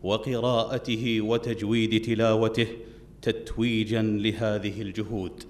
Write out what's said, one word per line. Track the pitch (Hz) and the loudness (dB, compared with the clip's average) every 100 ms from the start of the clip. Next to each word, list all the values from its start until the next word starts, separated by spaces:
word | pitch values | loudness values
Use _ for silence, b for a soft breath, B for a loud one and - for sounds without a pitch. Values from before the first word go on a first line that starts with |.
وقراءته | 92 110 170 120 123 117 110 123 127 113 123 110 | -2 0 0 0 2 2 2 -2 -2 -2 2 2
وتجويد | 107 117 120 104 104 117 110 113 113 | 2 0 0 -2 0 2 4 2 2
تلاوته | 113 117 110 110 117 113 - B B B - | 2 4 4 2 2 -2 -4 B B B -4
تتويجاً | 117 - - 113 120 113 104 113 | -4 -2 -6 -2 2 2 2 0
لهذه | 110 107 107 101 113 104 101 95 | 2 2 0 0 -2 0 -4 -6
الجهود، | 101 101 104 110 90 - | -6 -6 -4 -4 -6 -10